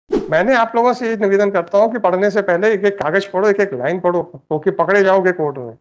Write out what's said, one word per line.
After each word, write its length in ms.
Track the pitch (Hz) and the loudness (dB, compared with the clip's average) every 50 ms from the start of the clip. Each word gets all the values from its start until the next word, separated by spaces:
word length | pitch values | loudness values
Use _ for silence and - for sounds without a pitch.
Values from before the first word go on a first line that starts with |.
| _ - - - - - | _ -6 -4 -4 -2 0
मैंने 260 | 156 160 185 240 262 | 0 0 2 2 2
आप 160 | 240 226 226 240 | 2 2 0 0
लोगों 180 | 233 233 247 240 | 0 2 2 0
से 160 | - 254 226 | 0 -2 -4
ये 80 | 226 202 | -2 -2
निवेदन 340 | 208 196 196 196 208 202 | 0 0 2 2 2 0
करता 260 | 196 180 170 - - 202 | 0 -2 -2 0 2 2
हूँ 140 | 214 226 | 2 2
कि 80 | 233 240 | 0 0
पढ़ने 320 | 202 180 175 185 202 208 | 0 0 0 2 0 0
से 100 | 185 208 | 0 0
पहले 320 | 196 190 175 170 202 220 220 | 0 0 0 0 2 0 0
एक 120 | 185 196 | 2 0
एक 80 | 202 202 | 0 -2
कागज 320 | - 175 151 160 196 196 | -2 -2 -2 -2 -2 -2
पढ़ो, 240 | - - 185 202 214 | -2 -2 0 0 2
एक 100 | 202 202 | 2 2
एक 140 | 202 - - | 0 -2 -2
लाइन 260 | 120 123 147 175 185 | -4 -4 -4 -2 -2
पढ़ो, 240 | 175 175 175 175 156 | 0 0 0 0 -2
क्योंकि 480 | - - 135 - - 156 151 151 196 | -6 -10 -16 -8 -6 -6 -4 -2 -2
पकड़े 320 | 190 - 170 165 196 202 190 | 0 0 2 2 4 4 4
जाओगे 280 | 190 190 196 180 185 | 4 4 4 2 2
कोर्ट 260 | 180 - 156 147 139 135 | 0 0 -2 -4 -4 -6
में। 200 | 123 117 110 - | -10 -14 -14 -18